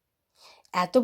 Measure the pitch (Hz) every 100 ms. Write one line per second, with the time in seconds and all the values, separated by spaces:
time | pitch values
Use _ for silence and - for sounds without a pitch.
0 | _ _ _ _ - - _ - 180 262